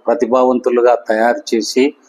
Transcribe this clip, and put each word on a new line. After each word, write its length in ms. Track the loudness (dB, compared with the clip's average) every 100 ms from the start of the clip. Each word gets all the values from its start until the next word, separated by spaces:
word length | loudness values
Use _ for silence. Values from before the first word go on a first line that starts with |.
| -4
ప్రతిభావంతులుగా 880 | -2 0 2 2 0 0 2 2
తయారు 600 | 0 -2 0 0 -2 -4
చేసి, 400 | -4 -2 -2 -2 -4